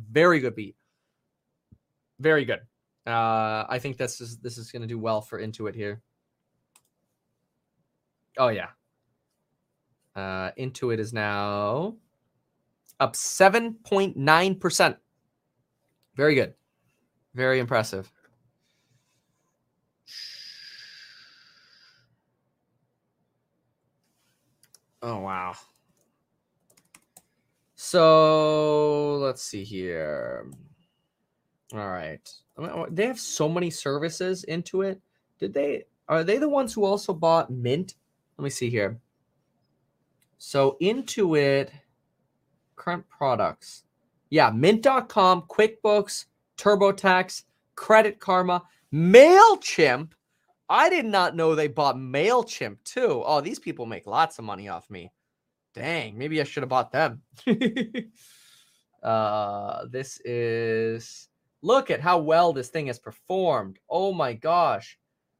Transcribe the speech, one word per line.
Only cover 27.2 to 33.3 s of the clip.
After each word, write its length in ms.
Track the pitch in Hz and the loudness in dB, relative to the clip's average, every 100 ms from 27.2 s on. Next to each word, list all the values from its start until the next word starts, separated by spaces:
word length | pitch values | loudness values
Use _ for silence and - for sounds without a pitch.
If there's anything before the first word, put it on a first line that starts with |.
| _ _ _ _ _ | _ _ _ _ _
So, 1400 | - - 180 160 160 156 156 151 156 151 151 151 147 147 143 | -16 -2 4 8 8 6 4 2 0 0 2 2 0 -2 -2
let's 240 | 139 127 | -4 -6
see 200 | - 104 | -10 -12
here. 880 | 98 98 92 82 76 71 60 62 60 - - _ _ _ _ _ _ _ _ _ _ | -12 -8 -8 -6 -6 -6 -8 -10 -14 -20 -20 _ _ _ _ _ _ _ _ _ _
All 160 | 110 101 | -12 -8
right. 380 | 90 80 76 - - _ - | -8 -10 -14 -18 -20 _ -16
I 40 | |
mean, 240 | 165 165 160 | -12 -10 -8
they 160 | 165 233 | -4 -4
have 140 | 247 | -6
so 280 | - | -8